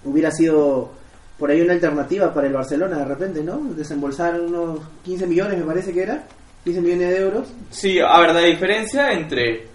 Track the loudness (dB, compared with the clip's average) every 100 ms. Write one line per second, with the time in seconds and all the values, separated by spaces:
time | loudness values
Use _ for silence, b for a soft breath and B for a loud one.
0 | 0 0 0 2 4 4 4 0 -4 -14
1 | b b -20 -6 0 2 4 2 2 0
2 | -2 0 0 2 0 -2 -2 -2 -2 -2
3 | -4 -4 -6 -4 -6 -6 -6 -8 -8 -6
4 | -6 -2 -2 -2 -4 -4 -4 -6 -12 -16
5 | -10 -6 0 0 0 -2 -2 -4 -2 -4
6 | -4 -6 -10 -20 -20 -10 -4 0 0 0
7 | 0 0 0 -2 -6 -14 -16 -4 0 2
8 | 6 8 8 6 4 4 0 0 -2 0
9 | 0 0 -2 -2 0 -2 -10